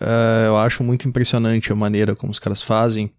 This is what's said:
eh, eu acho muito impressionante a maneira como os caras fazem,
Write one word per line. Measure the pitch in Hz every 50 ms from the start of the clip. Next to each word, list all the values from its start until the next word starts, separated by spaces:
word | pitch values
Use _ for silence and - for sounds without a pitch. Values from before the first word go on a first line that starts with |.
eh, | - - 117 117 117 113 113 113 113 110
eu | 110
acho | 107 110 117 - - 127
muito | 120 123 123 -
impressionante | 131 120 127 120 - - 120 113 113 113 113 - -
a | 104
maneira | 104 107 104 104 104 107 101 98
como | - - 98 104
os | -
caras | - 101 101 -
fazem, | - - 110 110 113 120 110 110 107 107 _